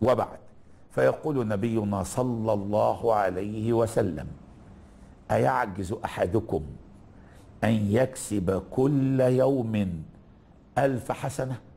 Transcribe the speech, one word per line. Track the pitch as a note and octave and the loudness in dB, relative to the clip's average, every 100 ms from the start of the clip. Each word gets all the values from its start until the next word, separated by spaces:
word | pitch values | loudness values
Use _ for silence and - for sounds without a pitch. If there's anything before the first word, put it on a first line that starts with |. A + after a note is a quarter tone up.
وبعد. | A#2 A#2 G2 - - - - - - | 2 2 0 -6 -20 -20 -20 -20 -8
فيقول | - C3 - D#3 C#3 A2 | 2 2 2 -2 0 0
نبينا | G2+ A#2 A2+ G#2 G2+ | 0 0 0 0 -2
صلى | F2+ - B2+ A#2 A2 | -2 -2 -2 0 0
الله | G#2 G2 G#2 A#2 G2 A#2 | 0 0 2 2 2 2
عليه | G#2+ F#2+ F2+ G#2 A2 A2+ | 2 2 -2 -6 -4 0
وسلم: | A#2 A2+ - G#2 D2 - - - - - - - - - - - | 2 2 2 0 -2 -10 -14 -20 -20 -20 -20 -20 -20 -20 -20 -2
"أيعجز | A2 C3 C3 A2+ F#2 F#2 | 2 2 2 -2 -4 -6
أحدكم | A2+ - - G2+ G#2+ - - D2 - - - - - - - - - | -6 -8 -2 0 0 -2 -4 -6 -14 -18 -20 -20 -20 -20 -20 -20 -4
أن | G#2+ A2+ G#2 | 0 2 2
يكسب | G#2+ C3+ - - G#2 F2 F#2+ - | 2 2 -2 -4 -2 0 -2 -2
كل | - C3+ C#3+ C3+ C3 | 0 2 2 2 4
يوم | B2+ B2+ C3 C3+ A2+ G#2+ F#2+ E2 D2+ - - - - - - - | 4 4 4 2 0 0 0 -4 -10 -18 -20 -20 -20 -20 -8 0
ألف | C#3 B2+ - | 0 0 -4
حسنة؟" | - C#3 - C3 A#2+ - | -6 -6 -6 -6 -6 -12